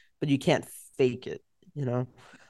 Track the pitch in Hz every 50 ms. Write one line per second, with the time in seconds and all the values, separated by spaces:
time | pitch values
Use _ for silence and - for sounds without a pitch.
0 | _ _ _ _ - 151 139 131 - 175 151 180 170 - - - - - - -
1 | 135 127 120 123 - - 76 - - _ _ _ _ - _ 151 139 123 120 123
2 | 127 - - - - - - - -